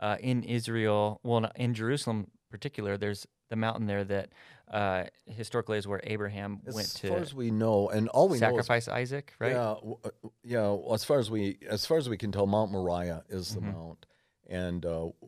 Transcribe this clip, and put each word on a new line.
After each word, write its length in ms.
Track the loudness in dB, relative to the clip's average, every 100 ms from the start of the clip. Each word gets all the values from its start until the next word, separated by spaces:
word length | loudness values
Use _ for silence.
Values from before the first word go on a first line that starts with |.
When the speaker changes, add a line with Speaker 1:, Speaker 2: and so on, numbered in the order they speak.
Speaker 1:
uh, 160 | -2 -2
in 220 | 0 0
Israel, 800 | 0 -2 0 0 4 4 2 0
well, 180 | 0 2
not, 120 | 2 0
in 160 | -2
Jerusalem 440 | 0 0 -2 -2 -4
in 80 | -4 _ _
particular, 480 | -10 -10 -4 -4 -2
there's 280 | -2 -4 -8 _ -8
the 80 | -2
mountain 300 | 0 0 0
there 180 | 0
that, 260 | 0 -2 -4 -12 -20 -20 -6
uh, 340 | -2 0 0 -2 -10 -14
historically 500 | -12 -4 -4 0 -2
is 80 | -2
where 140 | -4
Abraham 560 | -4 -4 -4 -4 -6 -8 -8
Speaker 2:
As 80 |
Speaker 1:
went 140 | -6 -6 -4
to 120 | -2
Speaker 2:
far 100 | -2
as 160 | -2
we 160 | -4 0
know, 380 | 2 6 6 4
and 180 | 2 4
all 200 | 6 6
we 100 | 6
know 80 | 4
is 40 |
Speaker 1:
sacrifice 380 | 4 2 2 0
Isaac, 460 | -4 -4 -6 -10 -4
right? 140 | 0
Speaker 2:
Yeah, 220 | 2 0
w-, 240 | -2 -8 -10
uh, 40 | -12 -12 -16 -14
yeah. 180 | -2 2
Well, 320 | 2 2 2
as 100 | 0
far 140 | 4 2
as 120 | 4
we, 280 | 2 0 -2 -4
as 160 | -4 2
far 120 | 2
as 100 | 2
we 80 | -2
can 160 | -2
tell, 140 | 2 4
Mount 260 | 4 2
Moriah 500 | 0 0 0 -2 -6 -6
is 260 | -8 -6
the 60 | -6
Speaker 1:
Mm-hmm. 120 | -6
Speaker 2:
mount, 340 | -6 -12 -16 -20 _ _ _ -8
and, 380 | -4 -4 -4 -2
uh, 220 | -2 -4 -8